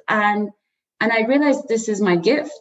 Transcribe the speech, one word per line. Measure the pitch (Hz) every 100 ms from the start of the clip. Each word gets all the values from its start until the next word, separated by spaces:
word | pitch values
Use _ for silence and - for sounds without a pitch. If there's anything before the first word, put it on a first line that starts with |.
| -
And, | 214 208 208 202 - _ _ _ -
and | 220
I | 226
realized | 226 285 294 - -
this | 226 220
is | 196
my | 196 175
gift. | 190 294 - -